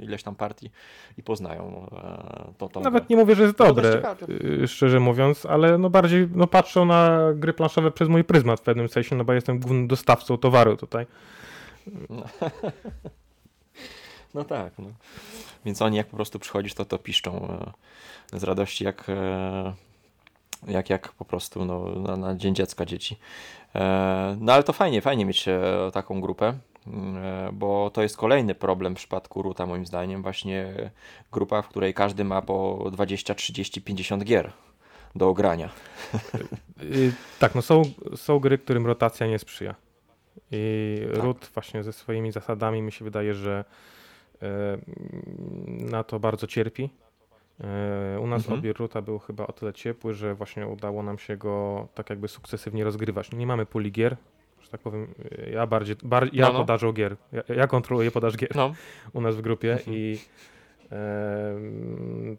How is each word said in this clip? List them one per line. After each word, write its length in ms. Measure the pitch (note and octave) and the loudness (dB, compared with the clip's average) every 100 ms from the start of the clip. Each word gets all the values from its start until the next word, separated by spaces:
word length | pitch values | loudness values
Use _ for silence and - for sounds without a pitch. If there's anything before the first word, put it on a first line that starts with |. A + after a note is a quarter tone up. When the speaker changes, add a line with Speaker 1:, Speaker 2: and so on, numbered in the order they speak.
Speaker 1:
ileś 220 | G#2+ G#2 | -10 -10
tam 120 | - G2+ | -10 -8
partii 340 | G#2 G#2 A#2 - - - - - | -8 -8 -20 -20 -20 -20 -20 -12
i 60 | |
poznają, 680 | A2+ G#2+ F2+ E2 F2+ F#2 F#2 | -6 -6 -6 -10 -12 -12 -14
e, 640 | F2+ F2+ F2+ F2+ - - - | -14 -14 -14 -14 -14 -16 -12
to, 120 | - | -10
tą 120 | - | -4
Speaker 2:
Nawet 220 | C4 A#3+ | 0 2
Speaker 1:
grę. 120 | - A3+ | 4 6
Speaker 2:
nie 60 | |
mówię, 140 | G#3+ G3+ | 8 8
że 80 | |
jest 160 | G#3 G#3 | 8 8
Speaker 1:
No 60 | A3 | 8
to 80 | |
Speaker 2:
dobre, 160 | A#2+ A2+ | 8 6
Speaker 1:
jest 80 | A2+ | 4
ciekawe. 320 | A#3 F#3+ F3 F#2 - C#3+ | 0 -8 -8 -6 -2 0
Speaker 2:
y, 40 | C3 | 0
szczerze 320 | - C3+ B2+ | 4 6 6
mówiąc, 460 | B2 A#2+ C3+ D3 - | 6 4 4 2 0
ale 320 | D3+ E3 E3+ | 4 6 6
no 120 | F#3 | 6
bardziej, 380 | F#3 F3 F3+ F3 F3 | 6 6 6 4 4
no, 120 | F3 | 6
patrzą 380 | F#3 F#3 F#3 F3 | 6 6 4 6
na 340 | E3+ E3+ E3 D#3+ D3+ | 8 8 6 4 2
gry 180 | D#3+ | 0
planszowe 380 | D#3+ D#3+ - D#3+ | 2 2 4 2
przez 180 | D#3 D#3+ | 4 4
mój 140 | E3 | 6
pryzmat 360 | E3+ E3+ A#2+ A2+ | 6 6 6 2
w 40 | |
pewnym 260 | - A#2 A#2 | 2 0 0
sensie, 260 | - A#2+ C3 | 0 0 0
no 80 | |
bo 100 | A#2+ | 2
jestem 260 | B2 B2 B2+ | 2 2 -2
głównym 280 | B2 B2+ B2 | 0 0 2
dostawcą 500 | B2+ - A#2+ - A#2+ | 2 4 4 4 0
towaru 400 | C3 B2 A2+ G#2+ | 6 8 8 4
tutaj. 280 | - A#2 A#2+ - - - - - - - - G3+ - | -2 -8 -8 -14 -20 -20 -20 -20 -20 -20 -18 -16 -14
Speaker 1:
No. 140 | - - - | -14 -14 -8
<laughs> 120 | D#3+ - - - A#3 - - - _ _ _ _ _ - - - - - - | -8 -6 -8 -10 -14 -16 -18 -20 _ _ _ _ _ -20 -20 -20 -20 -20 -14
No 100 | C#3+ | -10
tak, 300 | D3 C#3 F#2 - | -8 -8 -8 -12
no. 80 | G2+ A2+ _ - - - - - A2 | -18 -18 _ -20 -20 -18 -20 -12 -6
Więc 160 | G2+ | 0
oni 160 | A2 G#2+ | 2 2
jak 100 | G#2+ | -2
po 80 | A2 | -4
prostu 240 | G#2 G#2 | -6 -8
przychodzisz, 340 | - G2+ G2+ | -6 -4 -4
to, 120 | - G2+ | -6 -6
to 120 | F#2+ | -6
piszczą, 480 | - G2 - F2+ F#2 F2+ - - _ - - - - | -4 -4 -4 -8 -8 -10 -12 -16 _ -20 -20 -20 -14
e, 60 | G2 | -8
z 40 | |
radości 400 | F#2+ F#2 G2 - | -2 -2 -2 -4
jak... 220 | G2 F#2+ - | -4 -4 -6
e, 640 | G2 F#2+ F#2+ F#2+ F#2+ F#2+ F#2+ _ _ _ _ _ _ _ - - | -4 -2 -4 -4 -6 -6 -10 _ _ _ _ _ _ _ -14 -4
jak, 220 | F#2+ F#2+ | -4 -2
jak 220 | F#2+ - | -2 -4
po 140 | - - | -16 -8
prostu, 400 | F2+ - - F#2 | -8 -6 -6 -4
no, 240 | F2+ F2+ F2+ | -4 -6 -6
na, 220 | G2 F#2+ | -6 -6
na 180 | F#2+ F#2 | -6 -2
Dzień 200 | G2 F#2+ | -2 0
Dziecka 300 | F#2 - E2+ | -2 -4 -6
dzieci. 320 | F2+ - G#2+ - - - - - - | -6 -10 -12 -16 -20 -20 -20 -10 -2
E, 600 | F#2+ F#2+ F#2+ F#2+ F#2+ G2+ | 0 2 2 0 -2 -2
no 140 | A2 | 6
ale 100 | C3 | 6
to 100 | F#3 | 6
fajnie, 280 | - F#3+ A2+ | 2 2 2
fajnie 240 | C3+ C3+ G2 | 2 2 0
mieć, 220 | F#2+ - | 0 0
e, 140 | F#2 F#2 F#2+ F#2 | 0 2 0 -2
taką 280 | G2 F#2+ F#2+ | -4 -6 -6
grupę, 320 | F#2+ F#2+ G#2+ C3 - _ - | -4 0 0 -2 -10 _ -14
mm, 300 | A2 F#2+ F#2+ | -10 -8 -8
e, 320 | F#2+ F#2+ F#2+ | -8 -8 -8
bo 360 | G2+ G2+ G2+ G2+ | -6 -2 0 0
to 80 | - | 0
jest 160 | G#2+ - | -2 0
kolejny 380 | A2 C#3 A2+ F#2 | 2 4 2 0
problem 380 | F#2+ F#2 F#2 F#2 | 0 0 -2 -6
w 20 | |
przypadku 440 | - F#2 - - | -8 -8 -8 -6
Ruta 240 | F#2+ F#2 F2+ | -6 -4 -6
moim 200 | F2+ F2 | -6 -6
zdaniem, 360 | F2+ F2+ F#2+ | -6 -6 -6
właśnie 520 | F#2+ F#2+ F#2+ F#2+ F#2+ G2 A2 - - - _ | -8 -8 -6 -6 -6 -8 -10 -12 -20 -20 _
grupa, 300 | - G2+ G#2+ | -4 -2 -2
w 60 | G2+ | -2
której 260 | G2+ G2 | -2 -2
każdy 300 | F#2+ G2+ G2 | 2 0 0
ma 180 | G2 F#2+ | -2 -2
po 460 | - F#2+ F#2+ G2 G2+ | -2 -2 -2 -4 -6
dwadzieścia, 440 | F#2+ G2 G2 - G2+ | -4 -2 -4 -6 -6
trzydzieści, 460 | - F2+ G2 - | -6 -8 -8 -10
pięćdziesiąt 420 | - G2 F#2 G2+ | -8 -8 -4 -4
gier 280 | G2+ A2+ - - _ _ _ - - - | 2 2 2 -8 _ _ _ -20 -10 0
do 140 | F#2 | 2
ogrania. 400 | F#2 G2 E2+ D#2+ | 4 2 2 -4
<laughs> 60 | - - - - G#2+ - - - - - - | -12 -20 -18 -8 -8 -6 -8 -8 -14 -16 -16
Speaker 2:
Y, 300 | - C3+ C3 A#2+ - - | -4 2 2 2 -8 2
tak, 160 | A#2+ B2+ | 2 4
no 60 | |
są, 200 | - D#3+ D3+ - - - | 6 6 6 0 -12 -6
są 240 | - D3 | 2 4
gry, 180 | C3+ C3+ | 4 2
którym 300 | - B2 A#2 | 2 2 2
rotacja 400 | A#2 A2+ - A2+ | 4 2 2 -2
nie 120 | G#2+ | -2
sprzyja. 360 | - - G2 G2 _ _ _ _ _ - - | -4 -12 -10 -10 _ _ _ _ _ -20 -10
I 460 | A2 G#2+ G#2+ G#2+ G#2+ A2+ | -4 -2 -2 -2 -4 -4
Speaker 1:
Tak. 100 | A2+ | -2
Speaker 2:
Rut 260 | B2 B2 - | -2 -2 -8
właśnie 300 | - - A2 | -12 -8 -8
ze 100 | G#2 | -8
swoimi 380 | G#2+ - A2+ A2+ | -10 -6 -4 -4
zasadami 500 | G#2+ - G#2+ A2 A2 | -6 -6 -4 -2 -2
mi 100 | A2 | -6
się 140 | - G#2+ | -8 -8
wydaje, 280 | G#2 G#2 | -4 -2
że, 320 | G2+ G2+ G2+ G2+ _ - - - _ _ _ | -2 -4 -4 -6 _ -20 -20 -20 _ _ _
e, 60 | G2 G2+ G#2 G2 - - - - - G1+ G1+ G1+ G1+ | -10 -6 -6 -6 -10 -14 -14 -14 -14 -12 -12 -12 -10
na 360 | A#1+ A#2+ A2+ | -10 -6 -6
to 160 | A2 A2 | -6 -4
bardzo 280 | A2 G#2+ A2 | -2 -2 -4
cierpi. 420 | - A2 - C3+ - _ _ _ A2 _ - | -2 -2 -4 -10 -10 _ _ _ _ _ -14
E, 560 | G#2 G2+ G2+ G2+ G2 G2 | -10 -6 -4 -4 -6 -6
u 80 | A#2 | -4
nas 140 | A#2+ | -4
Speaker 1:
Mhm. 160 | A2 A2+ | -4 -4
Speaker 2:
odbiór 180 | A2 G#2+ | -4 -6
Ruta 240 | A2+ A2+ | -6 -8
był 180 | G#2 G#2+ | -8 -10
chyba 280 | - G#2 G#2 | -10 -10 -10
o 40 | |
tyle 200 | - G#2+ | -8 -10
ciepły, 400 | G2+ A#2 A#2 A2+ | -8 -10 -8 -8
że 220 | G#2 G#2 G2+ | -6 -6 -6
właśnie 320 | G2+ - G#2 | -8 -10 -10
udało 360 | G#2 G#2 G#2 | -8 -6 -6
nam 160 | G#2 G#2 | -6 -8
się 180 | - G2+ | -10 -8
go 500 | G#2 G2+ G2+ G2+ G#2 | -4 -4 -4 -6 -8
tak 160 | - G#2+ | -12 -10
jakby 180 | G#2 G#2 | -8 -10
sukcesywnie 560 | - - A2 - G#2+ | -12 -12 -12 -8 -4
rozgrywać. 480 | G#2+ G#2 A2 G2+ G2 | -4 -4 -4 -6 -6
Nie 160 | A#2 A#2+ | -6 -4
mamy 180 | A#2+ G#2+ | -2 -4
puli 260 | A2+ G#2 | -4 -4
gier, 260 | G2+ A2+ B2 _ _ _ _ | 0 0 -2 _ _ _ _
że 80 | _ | _
tak 120 | A2+ | -16
powiem, 260 | A#2+ G#2+ A2 - - - A2+ | -12 -10 -12 -14 -16 -14 -8
e, 20 | |
ja 180 | A2 A2+ | -4 -2
bardziej, 280 | A2 G#2 G#2+ | -2 -2 -8
bar-, 260 | B2 B2 B2+ | 0 2 2
ja 120 | C3+ B2+ | 4 4
Speaker 1:
No, 60 | |
no. 60 | B2 | 4
Speaker 2:
podażą 340 | A#2 A2+ A2+ | 0 0 0
gier, 220 | A2 G#2 G2+ _ | 0 -2 -4 _
ja, 120 | A#2 - B2 | -10 -4 0
ja 120 | C3 | 2
kontroluję 440 | B2+ A#2 B2 A#2 | 2 0 0 0
podaż 260 | A#2+ A2+ A2 | 0 -2 -2
gier 180 | B2+ D3 | -2 0
Speaker 1:
No. 180 | C3+ D#3+ - - - | 0 -2 -16 -20 -12
Speaker 2:
u 80 | - | -4
nas 140 | A2+ A2 | -2 -2
w 60 | |
grupie 300 | A2 A2+ A2+ | -2 -2 0
Speaker 1:
Mhm. 240 | A#2+ - A2 | -2 -4 -6
Speaker 2:
i, 220 | A2 G#2+ - _ - _ _ _ - | -4 -6 -12 _ -20 _ _ _ -16
em, 1500 | G2+ G#2 G#2 G#2 G#2 G#2 G#2 G#2+ G#2+ A#2 A2+ A#2 A#2 A2+ | -10 -8 -6 -4 -6 -6 -8 -10 -10 -10 -8 -8 -8 -10